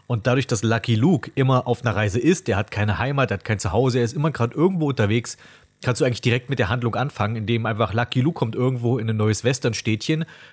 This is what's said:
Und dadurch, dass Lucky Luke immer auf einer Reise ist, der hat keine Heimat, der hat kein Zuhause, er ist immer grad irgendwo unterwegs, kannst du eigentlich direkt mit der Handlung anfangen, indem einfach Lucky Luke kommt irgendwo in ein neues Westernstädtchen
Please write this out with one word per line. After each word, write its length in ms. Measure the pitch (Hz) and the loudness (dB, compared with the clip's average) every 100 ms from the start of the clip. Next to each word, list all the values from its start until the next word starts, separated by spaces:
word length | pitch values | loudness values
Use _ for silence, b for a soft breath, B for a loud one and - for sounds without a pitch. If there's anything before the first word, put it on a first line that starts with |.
| - | -4
Und 200 | 117 123 | -2 2
dadurch, 200 | 127 131 | 0 0
dass 160 | 117 | 0
Lucky 320 | 110 113 - | 2 0 2
Luke 360 | 110 143 165 - | 2 4 2 0
immer 320 | - 131 127 123 | 0 2 2 2
auf 180 | 117 | -2
einer 100 | 120 | 0
Reise 260 | 101 107 107 | 0 0 2
ist, 280 | 143 185 - | 2 2 2
der 80 | 98 | -2
hat 140 | 107 | -2
keine 280 | 104 104 92 | -2 0 0
Heimat, 300 | 123 139 127 | 0 0 0
der 100 | 101 | -2
hat 60 | |
kein 140 | - 104 | -2 -2
Zuhause, 400 | 101 98 131 123 | 0 0 2 2
er 60 | 117 | 0
ist 80 | |
immer 160 | 143 156 | 0 -2
grad 240 | - 120 | 0 -2
irgendwo 340 | 127 180 185 147 | 2 0 2 0
unterwegs, 480 | 127 101 117 - B B B B _ | 0 2 0 -2 B B B B _
kannst 200 | - 120 | -4 2
du 40 | |
eigentlich 160 | 135 117 | 0 2
direkt 300 | 123 120 - | 0 0 0
mit 80 | 131 | -2
der 100 | 101 | 0
Handlung 280 | 123 117 110 | 0 -2 -2
anfangen, 400 | 139 - 104 113 | -4 -2 -2 -2
indem 280 | 104 117 | -2 -2
einfach 300 | 110 110 107 | -2 -2 0
Lucky 260 | 110 120 127 | 0 0 0
Luke 160 | 135 165 | 0 0
kommt 200 | 117 110 | -4 -2
irgendwo 420 | 127 127 120 123 | -2 0 0 0
in 100 | 113 | -2
ein 80 | 107 | 0
neues 280 | 107 104 | 0 2
Westernstädtchen 800 | 113 - 127 107 - 107 - 156 165 B B | 0 0 -2 -2 -2 -2 -2 -4 -6 B B